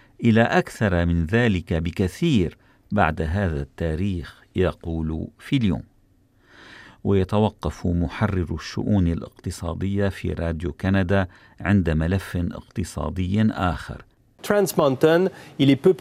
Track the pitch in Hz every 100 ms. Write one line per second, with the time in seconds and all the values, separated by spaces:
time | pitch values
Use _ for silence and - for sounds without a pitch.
0 | _ - 117 110 117 180 - - 104 87
1 | 85 85 80 113 120 90 - 82 85 -
2 | 92 - 170 113 80 - _ _ - 101
3 | 80 80 78 98 92 71 69 - 82 78
4 | 101 87 - - _ 90 87 - 85 80
5 | 80 80 90 - - 139 104 - - _
6 | _ _ _ _ _ - - - - -
7 | 98 98 92 104 110 - 76 - 90 87
8 | 78 - 98 92 80 82 - - - 101
9 | 85 85 - _ 95 - 85 87 98 98
10 | 98 - 90 85 82 80 85 - 95 98
11 | 87 98 92 - - - 90 101 85 78
12 | 82 95 - 90 87 - - - 90 -
13 | 78 87 90 104 110 - 90 73 - 57
14 | - _ _ _ - 208 190 - 143 131
15 | 156 170 185 - - - 135 135 190 180